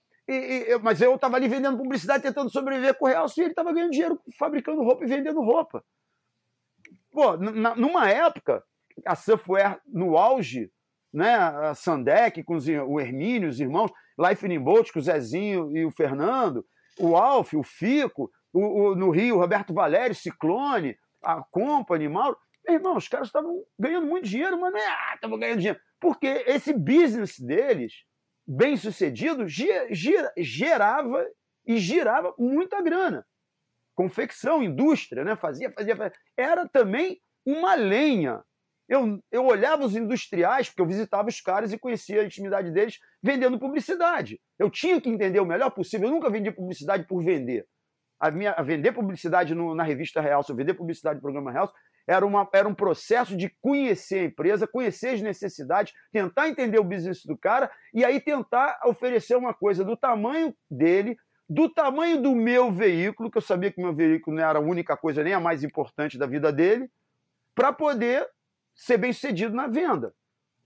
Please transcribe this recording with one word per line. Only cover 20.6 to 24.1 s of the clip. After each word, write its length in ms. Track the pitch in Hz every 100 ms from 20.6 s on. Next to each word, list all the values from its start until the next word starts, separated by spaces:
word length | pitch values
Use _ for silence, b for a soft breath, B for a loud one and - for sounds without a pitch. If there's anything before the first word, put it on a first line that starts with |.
| 285 240 143 - _ _
a 200 | - 165 -
Company, 580 | 180 262 294 226 165 151
Mauro. 280 | 175 277 - _ _ -
Meu 100 | 330
irmão, 200 | 370 302
os 120 | -
caras 240 | - 233
tavam 300 | 294 330 359 - -
ganhando 280 | 254 349
muito 220 | 302